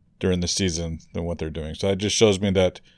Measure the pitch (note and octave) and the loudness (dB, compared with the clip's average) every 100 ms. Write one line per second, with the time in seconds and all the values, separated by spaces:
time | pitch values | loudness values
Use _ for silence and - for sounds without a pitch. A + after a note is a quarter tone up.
0 | _ - G2 F2+ F2 - G2 E2 E2+ E2 | _ -4 -2 0 0 0 0 -2 -6 -8
1 | - - E2+ E2+ D#2+ D#2 D2+ D#2+ G2 F#2+ | -10 -8 -6 -6 -6 -6 -8 -4 -2 0
2 | G#2 - A2 F#2+ G2+ F#2+ F#2 - - | 0 4 4 4 2 4 2 0 -20